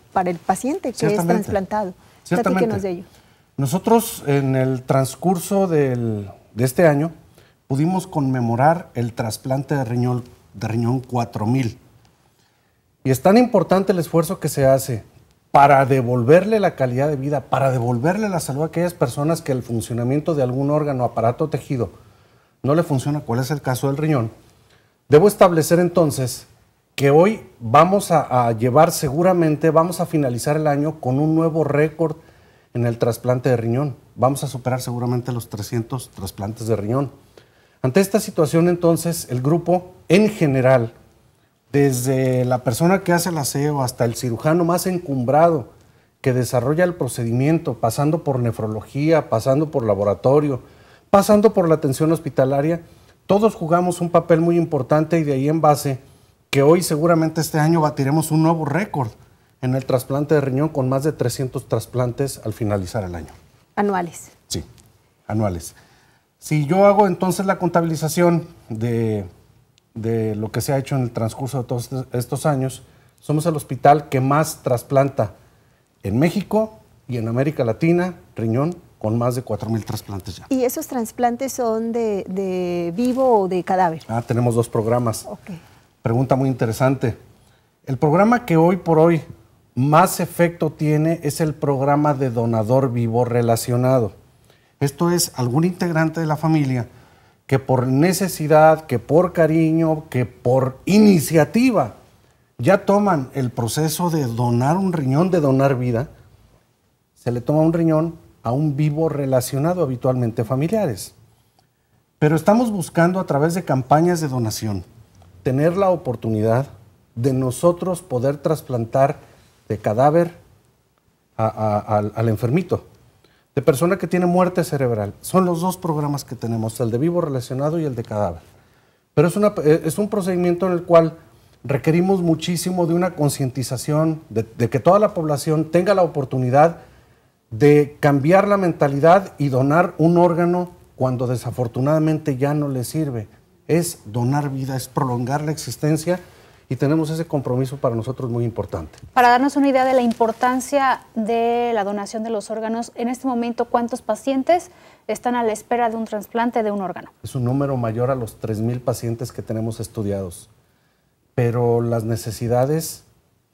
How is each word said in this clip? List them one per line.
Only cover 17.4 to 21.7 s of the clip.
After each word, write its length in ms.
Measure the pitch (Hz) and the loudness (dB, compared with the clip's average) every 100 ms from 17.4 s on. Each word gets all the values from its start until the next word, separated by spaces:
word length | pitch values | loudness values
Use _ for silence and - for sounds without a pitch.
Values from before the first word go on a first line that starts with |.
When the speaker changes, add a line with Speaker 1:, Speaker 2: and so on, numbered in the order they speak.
| - | -2
Speaker 2:
para 220 | 131 135 | -2 0
devolverle 580 | 117 120 120 151 196 214 | 0 -2 0 0 -2 -2
la 120 | 175 | -4
salud 220 | - 135 | -4 -4
a 40 | 160 | -4
aquellas 280 | 165 175 | -2 -4
personas 460 | 170 135 147 147 165 | -2 -4 -2 -2 -2
que 120 | - | -4
el 100 | 131 | -6
funcionamiento 720 | 120 117 - 117 120 143 151 | -4 -6 -6 -4 -2 -2 -2
de 80 | 147 | -2
algún 280 | 123 131 139 | -2 -2 -2
órgano, 340 | 151 147 131 | 0 -2 -2
aparato 400 | 120 - 113 123 | -4 -2 -2 -2
o 40 | - | -4
tejido 420 | 120 - | -6 -6